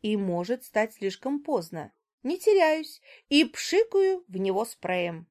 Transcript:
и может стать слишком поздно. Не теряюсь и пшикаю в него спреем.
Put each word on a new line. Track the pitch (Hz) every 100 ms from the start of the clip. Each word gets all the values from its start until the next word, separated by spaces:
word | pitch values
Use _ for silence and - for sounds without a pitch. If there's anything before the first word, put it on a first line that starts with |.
и | 208 214
может | 196 175 175 254
стать | - 220 220
слишком | - 196 190 262 285
поздно. | 294 262 165 165 180 _ _ _
Не | 247 359
теряюсь | 440 392 320 311 311 - _ - _
и | 285
пшикаю | 311 - - 359 453 392 381 381 349
в | 185
него | 190 190
спреем. | 233 - - 185 175 165 170